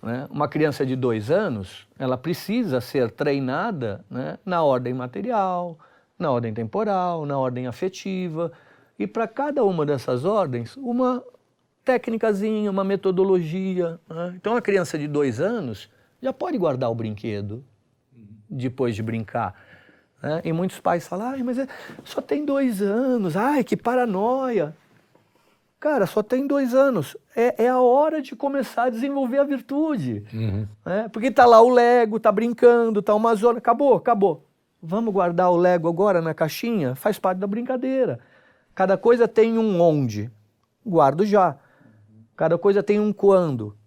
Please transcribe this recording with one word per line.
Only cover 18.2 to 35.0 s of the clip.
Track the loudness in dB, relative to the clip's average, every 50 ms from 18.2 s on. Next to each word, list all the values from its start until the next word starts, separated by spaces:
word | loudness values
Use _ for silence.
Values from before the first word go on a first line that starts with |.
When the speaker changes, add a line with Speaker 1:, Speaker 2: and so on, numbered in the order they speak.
| -20 -20 -20 -20 _ _
Speaker 1:
depois | -10 -6 -6 -8 -4 -2 -2 -2 -2
de | -4 -6
brincar, | -6 -6 -6 -8 -6 -6 -4 -4 -4 -8 _ -20 _ -20 -20 _ _ _ _ _ _ _ _ -8
né? | -6 -6 -6 -4
E | -4 -2
muitos | -2 -2 -4 -6 -4
pais | -2 -2 -2 -2 -2
falam, | -6 -8 -8 -6 -6
"Ai, | -6 -6 -4
mas | -4 -4 -4
é... | -6 -6 -10 -18 -18 -18 -20 -20 -18
só | -10 -10 -10
tem | -6 -4 -4 -4 -2
dois | -2 -2 0 0 0 0 0 -2
anos, | 0 0 0 0 0 0 0 0 0 0
ai, | 0 0 2 2 0 0
que | 0 -2
paranoia." | -2 -2 0 0 0 0 0 0 0 0 0 0 -2 -2 -2 -2 -2 -2 -2 -6 _ _ _ _ _ _ _ _ _ _ _ _ _ _ _ _ _ _ _ _ _
Cara, | -2 0 2 2 0
só | 0 0 -2 -2
tem | 0 -2 -2 0
dois | 0 0 0 0 2 4
anos. | 4 4 4 2 0 -4 -6 -10 -20 _ _ _
É, | 0 0 0 2 2 0
é | 2
a | 2 4
hora | 4 4 4 4 4 2 0 -4 -6
de | -8 -10
começar | -6 -6 -2 -2 -2 -4 -4 -2 -2 -2
a | -2
desenvolver | -2 -2 -4 -4 -2 -2 -4 -2 0 0
a | 0
virtude. | 0 -2 -6 -6 -6 -2 -2 0 0 -2 -2 -2 -4 -4 -6 -8 -10 -8
Speaker 2:
Uhum. | -4 -4 -2 -2 -4 -6 -8 -12 _ _
Speaker 1:
Né? | -6 -4 -4 -4 -6 -6
Porque | -4 -4 0
tá | 6 8 8
lá | 10 10 10
o | 10 8
Lego, | 8 6 6 6 6 6 4 2 0 2
tá | 2 2 2
brincando, | 4 0 0 0 6 6 6 8 8 4 2 0 -2 0
tá | 2 2
uma | 2 4 2 2
zona. | 4 2 0 0 2
Acabou, | 0 0 2 2 4 4 4
acabou. | 2 2 0 2 2 2 0 0 -2 _ _ _ _ _ _ _ _ -10
Vamos | -6 -4 -2